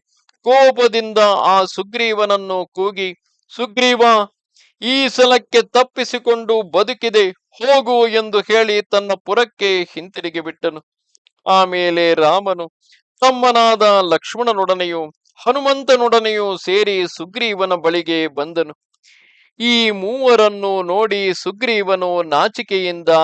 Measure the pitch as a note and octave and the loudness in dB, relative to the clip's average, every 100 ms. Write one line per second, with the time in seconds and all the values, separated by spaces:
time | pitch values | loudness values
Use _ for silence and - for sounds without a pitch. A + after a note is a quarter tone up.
0 | _ _ _ _ A#3 C4 C4+ A3+ A#3+ A3+ | _ _ _ _ 2 4 4 4 2 0
1 | A3 G#3+ G#3 F#3+ C#3 F#3+ F#3+ - G3+ A#3 | -2 2 2 2 2 2 2 -4 -8 -4
2 | A#3 G#3 G#3 G3+ G3 F#3 F3 - G3 G3 | -2 0 0 -2 -2 -6 -6 -4 -6 -4
3 | F#3+ F3 _ _ _ - A#3 G#3 B3+ A#3+ | -8 -10 _ _ _ -8 -6 0 0 4
4 | A#3 A3 G3+ _ _ _ _ _ A3 C4+ | 4 4 0 _ _ _ _ _ -4 -2
5 | C4 - B3+ B3 - A#3 G3 A#3+ B3+ - | 0 2 4 2 2 0 2 0 0 -2
6 | B3 B3 A#3+ A#3 A3 A3+ F#3 E3 G#3 B3 | -8 -6 -2 -2 0 -2 0 -2 -2 -4
7 | A#3 G#3+ F#3+ F#3 _ - B3 C#4 A#3 A#3+ | -2 0 0 -2 _ -6 0 2 2 2
8 | A#3 A3 A3 G#3 G3 A3 A3 G#3 - G3+ | 2 0 -2 -2 0 0 2 -2 -2 -2
9 | G3+ F#3+ - G#3+ A#3+ - G3 F#3 F3 - | -2 -6 -2 -2 -2 -2 -2 -2 -4 -10
10 | F3+ G3+ E3+ E3 D#3+ D#3 E3+ D#3 - _ | -16 -12 -10 -8 -10 -6 -6 -8 -16 _
11 | _ _ _ _ - F#3+ F#3 F3+ F3 E3+ | _ _ _ _ 0 2 2 0 -2 2
12 | E3+ E3 D3+ F3+ G3 F3+ E3 _ _ _ | 2 2 2 2 -2 -6 -8 _ _ _
13 | _ - B3+ B3+ B3 A#3 A#3 A3 G#3 G3+ | _ 0 0 2 2 2 2 4 4 4
14 | F#3 D#3+ - G#3+ A#3+ G3+ F#3 F#3 F3 E3 | 2 -2 -4 -6 -2 -2 0 -2 -4 -6
15 | D#3 - _ _ A#3 C4+ C#4 C#4 C4+ B3+ | -10 -14 _ _ -2 -2 0 -2 2 2
16 | A#3+ A#3 A3 G#3+ G3+ F3+ - G3 G3+ G3 | 4 2 0 -2 -4 -6 -2 0 0 -2
17 | F3 - E3+ G#3 A3+ F#3+ F#3+ F3+ D#3+ F3 | -4 -8 -12 -6 -6 -2 -2 -2 -2 -2
18 | E3 E3 D#3+ C#3+ D#3 E3 D#3 D3+ _ _ | -2 -2 -4 -6 -6 -4 -6 -8 _ _
19 | _ _ _ _ _ - A#3 A#3 A3+ G3+ | _ _ _ _ _ -6 0 0 0 -2
20 | F#3+ C4 B3+ A#3 G#3+ G3+ G3 F#3+ F3 F#3+ | -6 -2 2 4 2 0 -4 -2 -2 -2
21 | A3 G3+ F#3+ F3 - G3+ B3 G#3+ G3 F#3+ | 0 -2 -2 -4 -6 -6 -2 -2 0 -2
22 | F3+ F3 E3 D3 G#3 A3+ A#3 F#3+ F3+ F3 | -2 -2 0 0 0 -4 -6 -4 -4 -4
23 | E3 E3 | 2 4